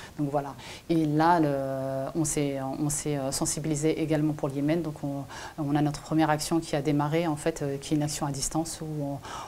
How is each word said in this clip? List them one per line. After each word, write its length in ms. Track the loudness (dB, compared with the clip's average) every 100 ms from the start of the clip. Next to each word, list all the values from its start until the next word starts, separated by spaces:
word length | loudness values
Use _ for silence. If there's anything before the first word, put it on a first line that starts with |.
| -12 -4
Donc 120 | 0
voilà. 240 | 0 -2 -6 -14 -10 0
Et 160 | 2
là, 340 | 4 6 6 6
le, 800 | 6 2 0 -2 -2 -2 -2 0
on 60 |
s'est, 380 | 0 2 0 0
on 260 | -4 -2 -2
s'est, 300 | 0 -2 -2
euh, 120 | -2
sensibilisé 720 | -2 -2 -2 -2 0 2 2
également 300 | 2 2 2
pour 160 | 0 -2
le 60 |
Yémen. 260 | 0 2 2
Donc 240 | 0 -4
on, 200 | -6 -6 -8 -12 -12 -6
on 160 | 0
a 80 | 2
notre 180 | 2 0
première 300 | 0 2 4
action 300 | 2 2 0
qui 160 | 0 0
a 40 |
démarré 460 | 2 2 2 2 0
en 100 | 0
fait, 240 | -2 -2
euh, 160 | -2 -4
qui 160 | -2
est 60 | 0
une 40 |
action 220 | 0 -2
à 80 | -4
distance 480 | -2 -2 -2 -4 -6
où 60 | -6 -4
on, 160 | -4 -6 -8 -12